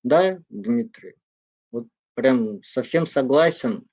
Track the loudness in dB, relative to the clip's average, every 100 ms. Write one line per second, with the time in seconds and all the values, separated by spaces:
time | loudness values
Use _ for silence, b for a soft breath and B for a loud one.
0 | 4 4 2 -2 _ -10 -2 -2 -4 -12
1 | -20 _ _ _ _ _ _ -12 -12 _
2 | _ 0 2 2 0 -6 -8 -8 -2 -2
3 | 0 -2 2 4 4 0 -6 -6 _